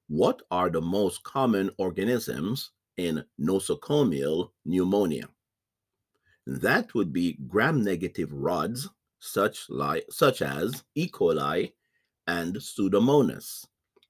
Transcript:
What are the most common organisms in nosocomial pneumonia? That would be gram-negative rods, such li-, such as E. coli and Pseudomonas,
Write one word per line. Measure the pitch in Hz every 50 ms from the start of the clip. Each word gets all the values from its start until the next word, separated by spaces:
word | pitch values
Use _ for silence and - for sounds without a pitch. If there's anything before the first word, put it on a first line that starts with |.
| _ _
What | 76 76 - - 254 - - _
are | 90 90 90 90
the | 82 82
most | 80 85 92 101 104 92 - - _
common | - - 135 135 123 110 98 95 95 - -
organisms | 98 92 85 95 95 110 123 117 - - 60 64 76 98 120 135 - - _ _ _ _ _ -
in | 90 85 80 76 69 _ _ -
nosocomial | 69 80 95 98 - - 87 - - - 147 147 143 113 80 69 67 71 78 82 90 - _ _ _
pneumonia? | 73 85 92 90 90 98 104 104 87 76 64 - - _ _ _ _ _ _ _ _ _ _ _ _ _ _ _ _ _ _ _ _ _ _ _
That | - 67 67 - 110 139 202 226 - -
would | 117 101 85 67
be | 87 87 87 78 - 69 62
gram-negative | - 104 113 147 160 143 110 101 95 82 90 87 - - 85 73 73
rods, | 69 67 80 90 82 80 92 117 127 143 190 _ _ _ _ _ _
such | - - - 104 98 110 - - - -
li-, | - 65 71 71 78 82 - -
such | - - 160 139 127 -
as | - 69 69 73 82 110 117 - - _ _
E. | - 175 180
coli | - - 98 85 80 76 69 71 78 85 - - _ _ _ _ _ _ _ _ _ _ _ -
and | 87 87 82 85 95 110
Pseudomonas, | - - - - 104 95 92 101 113 127 143 147 127 85 58 - - - - - - _ _ _ _ _ _ _ _